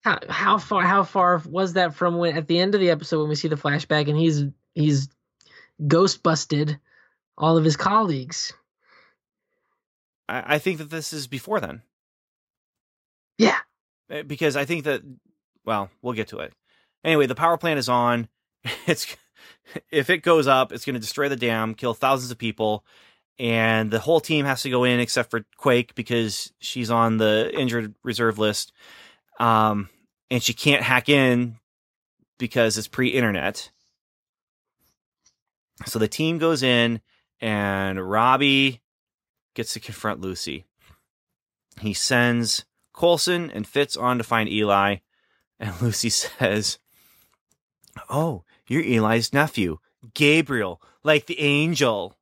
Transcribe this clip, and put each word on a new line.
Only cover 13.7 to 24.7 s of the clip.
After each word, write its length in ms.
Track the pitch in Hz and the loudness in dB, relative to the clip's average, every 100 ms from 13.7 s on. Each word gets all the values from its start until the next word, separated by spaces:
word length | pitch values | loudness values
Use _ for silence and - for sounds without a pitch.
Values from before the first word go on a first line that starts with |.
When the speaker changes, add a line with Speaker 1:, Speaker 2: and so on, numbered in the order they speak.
| _ _ _ _ | _ _ _ _
Speaker 2:
Uh, 140 | 151 | -12
because 320 | 147 143 160 139 | -10 -2 0 0
I 80 | |
think 200 | 139 170 | -4 -4
that, 180 | 143 131 135 127 _ _ _ _ | -2 -4 -6 -20 _ _ _ _
well, 260 | - 107 98 _ | -4 -4 -4 _
we'll 100 | 123 | -8
get 140 | 110 104 | -6 -8
to 100 | - | -8
it. 140 | - _ _ _ _ _ | -12 _ _ _ _ _
Anyway, 240 | 160 156 135 | 0 2 2
the 80 | |
power 220 | 123 165 165 | 2 0 0
plant 220 | 170 147 | -2 -2
is 80 | 120 | 0
on. 400 | 123 120 120 113 _ _ _ | 0 2 -2 -6 _ _ _
<laughs> 220 | 123 - - | -12 -8 -2
It's, 300 | 156 - - _ _ - _ _ - _ | -2 -4 -14 _ _ -20 _ _ -18 _
if 180 | 151 135 | -2 0
it 100 | 180 | 0
goes 240 | 175 160 135 | 4 4 4
up, 240 | 131 131 | 4 2
it's 120 | 117 | -4
gonna 160 | - 127 | -6 -6
destroy 280 | 107 - 143 | -8 -4 -4
the 60 | |
dam, 400 | 131 120 113 110 | -2 -2 0 -2
kill 200 | 110 123 | -2 -4
thousands 360 | 113 131 135 123 | -2 0 0 -2
of 80 | 123 | -6
people, 460 | 117 - 110 107 _ _ _ _ _ - | -6 -2 -2 -2 _ _ _ _ _ -6
and 500 | 120 113 113 110 107 | 0 2 4 2 2
the 80 | 110 | -2
whole 220 | 135 160 | 2 0
team 240 | 151 156 | 2 -2
has 180 | 139 131 | 0 -2
to 80 | 139 | -2